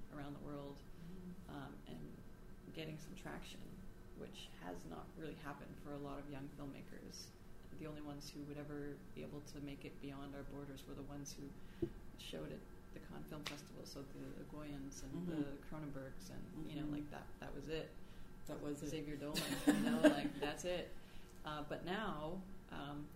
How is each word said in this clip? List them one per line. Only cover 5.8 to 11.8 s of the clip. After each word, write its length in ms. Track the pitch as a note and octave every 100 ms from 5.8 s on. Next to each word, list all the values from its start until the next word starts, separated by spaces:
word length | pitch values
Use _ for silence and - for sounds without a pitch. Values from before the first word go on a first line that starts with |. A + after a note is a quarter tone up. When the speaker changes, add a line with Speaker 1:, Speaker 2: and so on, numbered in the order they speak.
Speaker 1:
for 100 | C#3+
a 40 | C#3+
lot 200 | C#3+ C#3
of 80 | C#3+
young 160 | C3+ C#3+ -
filmmakers. 680 | C#3+ B2+ - - - - - - - - - D3
The 60 | D#3
only 140 | D3+
ones 280 | D3 C#3+ C#3+
who 80 | D3 C#3+
would 80 | C#3+
ever 400 | C#3+ D3 C#3+ C#3 -
be 80 | -
able 200 | D3+ D3 C#3+
to 80 | D3+
make 240 | C#3+ C#3 -
it 80 | -
beyond 320 | C#3 C#3 C#3 C#3
our 80 | C#3
borders 300 | C#3 C#3+ C3+ -
were 80 | C#3+
the 80 |
ones 320 | C#3 C#3+ C#3 -
who 80 | C#3 - - -